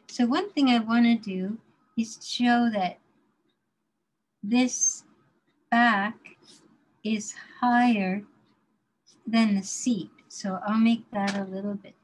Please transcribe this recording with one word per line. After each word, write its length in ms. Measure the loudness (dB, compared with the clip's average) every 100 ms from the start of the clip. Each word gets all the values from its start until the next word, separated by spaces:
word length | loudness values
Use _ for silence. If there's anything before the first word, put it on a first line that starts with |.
| -10
So 200 | -2 0
one 220 | 0 -2
thing 180 | 2 2
I 100 | 2
wanna 400 | 2 2 4 2
do 400 | -2 -6 -6 -8 _ _ _ -6
is 260 | -6 -10
show 460 | -12 -2 2 4 2
that 280 | 0 -4 -6 _ _ _ _ _ _ _ _ _ _ _ _ _ _
this 580 | 0 2 2 0 -4 -4 -12 _ _ _ _ _ _
back 420 | 2 4 2 -2 -6 -18 -20 _ -20 _ _ _ _
is 320 | -4 -4 -6 -14 -20 -4
higher 640 | 2 4 4 2 0 -4 -8 _ _ _ _ _ _ _ _ _ -2
than 300 | 0 2 0
the 80 |
seat. 480 | -4 -6 -4 -4 -6 _ _
So 320 | -10 -8 -6
I'll 140 | -2 2
make 320 | 2 2 -2
that 260 | -4 -4 -4
a 140 | -6
little 240 | -8 -8
bit 220 | -8 -12 -20